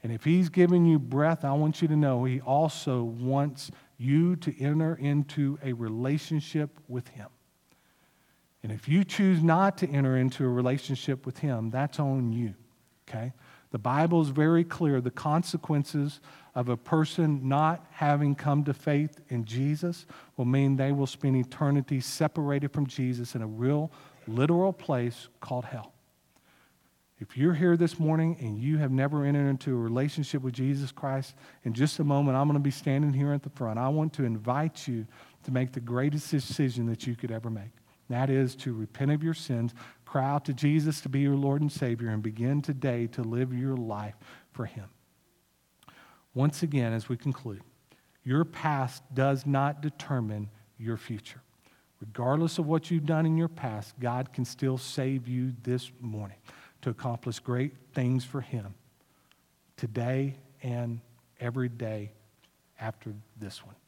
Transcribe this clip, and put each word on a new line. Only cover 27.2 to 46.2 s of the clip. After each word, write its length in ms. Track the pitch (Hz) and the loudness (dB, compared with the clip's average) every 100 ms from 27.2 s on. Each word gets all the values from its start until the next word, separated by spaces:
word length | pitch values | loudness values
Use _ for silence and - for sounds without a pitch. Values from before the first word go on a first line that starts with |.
If 180 | 107 - | -12 2
you're 160 | 147 | 2
here 240 | 165 175 170 | 4 4 6
this 200 | 170 - | 4 2
morning 380 | 156 160 160 165 | 2 4 2 0
and 180 | 117 104 | -4 -2
you 180 | 127 156 | 0 2
have 140 | 143 | 2
never 320 | 131 139 147 | 2 2 2
entered 240 | 143 143 139 | 2 2 2
into 240 | 135 - | 0 -2
a 80 | 127 | -2
relationship 640 | 113 117 143 151 147 147 | 0 0 0 -2 -4 -2
with 120 | 131 | -4
Jesus 380 | 120 131 139 135 | -2 0 0 -4
Christ, 420 | - 143 135 135 - - - | -6 -4 -4 -6 -12 -20 -10
in 100 | 123 | -6
just 260 | 113 151 - | 0 0 2
a 40 | |
moment, 320 | 147 143 143 131 | 2 2 2 2
I'm 120 | 143 | 2
gonna 120 | 147 | 2
be 120 | 139 | 0
standing 420 | 135 - 135 147 | -2 -2 2 2
here 180 | 135 143 | 2 0
at 120 | 143 | 0
the 60 | 143 | -4
front. 280 | - 120 110 | -6 -4 -2
I 80 | 127 | 0
want 240 | 151 156 | 0 -2
to 120 | - 131 | 0 -2
invite 600 | 110 110 127 160 - - | -2 -2 0 0 -4 -6
you 220 | 117 107 - - _ | -6 -6 -14 -20 _
to 80 | - | -4
make 200 | 127 127 | -2 -2
the 80 | 131 | -4
greatest 500 | 120 120 139 147 - | -4 0 0 -2 -2
decision 580 | 151 - - 139 120 117 | -2 -2 0 0 0 -2
that 200 | 110 - | -2 -4
you 80 | 117 | -6
could 160 | 123 | -6
ever 180 | 113 113 | -6 -6
make. 220 | 110 104 - _ _ _ | -8 -10 -18 _ _ _
That 240 | 120 135 | -2 2
is 240 | 135 131 127 | 2 2 -2
to 180 | - | -6
repent 380 | 113 107 - 139 | -6 -8 -2 0
of 120 | 147 | 2
your 120 | 160 160 | 0 -4
sins, 400 | - 123 117 117 - - | -2 -2 -2 -6 -20 -20
cry 240 | - 143 131 | -6 -2 0
out 180 | 143 - | 0 -2
to 80 | |
Jesus 460 | 131 147 156 151 147 | 0 2 2 2 -2
to 80 | 143 | -4
be 100 | 135 | 0
your 160 | 143 139 | 2 2
Lord 260 | 139 139 | 2 2
and 100 | 147 | 0
Savior, 380 | - 127 117 117 | 0 -2 -2 -2
and 140 | 107 | -2
begin 360 | 110 107 120 143 | -4 -2 0 0
today 460 | 143 139 135 120 117 | -2 -4 -2 -2 -2
to 140 | 117 | -4
live 320 | 117 117 127 | -4 -2 -2
your 240 | 127 131 135 | -2 -2 -2
life 380 | 113 104 104 104 - - _ | -4 -6 -8 -12 -20 -20 _
for 140 | - 113 | -10 -8
him. 200 | - 101 _ _ _ _ _ _ _ _ _ - - - _ | -8 -16 _ _ _ _ _ _ _ _ _ -20 -20 -20 _